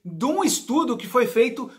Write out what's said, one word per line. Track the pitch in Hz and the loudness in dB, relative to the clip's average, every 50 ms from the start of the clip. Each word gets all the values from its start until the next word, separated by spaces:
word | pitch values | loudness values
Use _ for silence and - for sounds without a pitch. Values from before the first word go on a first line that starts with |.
| - | -16
de | 175 165 160 226 | -14 -8 -4 -2
um | 277 320 381 381 | -2 0 2 0
estudo | 247 - - - - 247 311 320 247 240 - | 0 0 -2 -4 -2 0 0 0 0 -2 -4
que | - - | -4 -2
foi | - 247 240 | 2 2 2
feito | - - 220 240 262 247 - 254 - - | 2 4 4 2 2 2 -6 -10 -12 -12